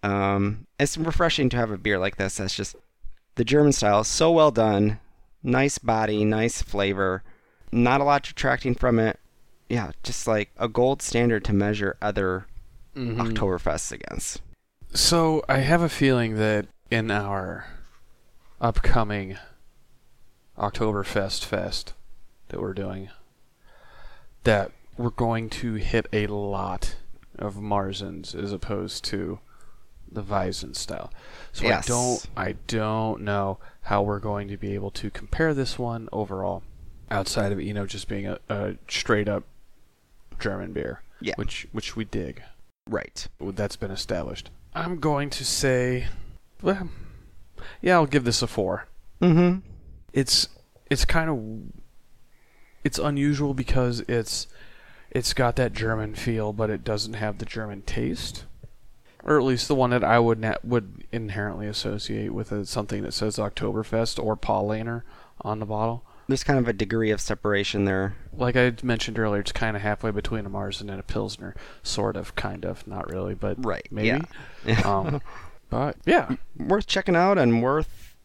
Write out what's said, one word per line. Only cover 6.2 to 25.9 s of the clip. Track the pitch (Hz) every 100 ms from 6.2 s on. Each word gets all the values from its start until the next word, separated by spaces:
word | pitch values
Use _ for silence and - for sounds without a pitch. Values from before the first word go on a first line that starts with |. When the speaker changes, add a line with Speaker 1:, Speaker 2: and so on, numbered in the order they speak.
| 107
Speaker 1:
nice | 107 113 -
flavor, | - 101 98 98 95 92 - - _ _ -
not | 123 120 139
a | 139
lot | 143
detracting | - - 131 131 131 120
from | 127 117
it. | 113 - _ _ - - _
Yeah, | 120 95 -
just, | - - -
like, | 104 104 -
a | 117
gold | 110 127 139
standard | - 117 120 110 -
to |
measure | 101 101 104 98 -
other | 104 101 95 92 - - - - - 139
Speaker 2:
Mm-hmm. | 120 113
Speaker 1:
Oktoberfests | 113 110 101 87 - 78 -
against. | - - - - - - - _ _ -
Speaker 2:
So | - - 175 160 156 -
I | 135
have | 135 170
a | 170
feeling | - 135 127 113 107
that | 107 107 - - -
in | 117 110
our | 104 101 98 95 - - - - - - - - - - -
upcoming | 120 - - 120 107 104 95 95 - - - _ - - _ - - _ _ -
Oktoberfest | 101 - 110 101 98 107 98 - -
fest | 101 92 - - - - - - - -
that | -
we're | 98
doing, | 98 98 95 95 - - _ - _ - - - - - - - -
that | 120 104 98 - - -
we're | 120
going | - 117 113 110
to | - 120 110
hit | -